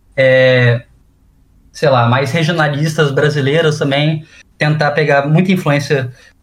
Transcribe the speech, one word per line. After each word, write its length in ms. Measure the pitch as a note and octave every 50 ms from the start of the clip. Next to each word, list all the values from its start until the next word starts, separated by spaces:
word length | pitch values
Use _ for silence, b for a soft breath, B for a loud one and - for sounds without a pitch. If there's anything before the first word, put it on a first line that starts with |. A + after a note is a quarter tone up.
| _ _ _
é, 680 | C#3 C3 C3 C3 C3 C3 B2+ B2+ B2 B2 A#2+ A#2+ A#2+ - _ _ _ _ _ _ _ _ _ _ _ _ _ _ _ _ _
sei 160 | _ - - D3
lá, 200 | C3 A#2+ A#2 A#2
mais 240 | B2 C3+ C#3+ -
regionalistas, 800 | - E3+ D#3+ D#3 F3 E3 D3+ D3 C#3+ C#3 D#3 D#3+ - - D3+ C#3
brasileiras 680 | C3 D#3 D3+ C#3+ D3 D3 C3 C3+ D3 E3+ D#3 D#3 D3+ -
também. 460 | D#3+ C#3 C#3 C#3+ D3 D#3 D#3+ D#3 B B B B B _ _ -
Tentar 320 | D3+ D3+ D#3 D#3 D3+ C#3+
pegar 380 | C#3+ D#3+ D3+ C#3+ C#3+ C#3+ C#3+ D3
muita 240 | D#3 F3 F#3 F#3+
influência, 580 | F#3+ - - D3+ C#3+ C#3+ - - D3+ C3+ B2 A#2+ B B B B B _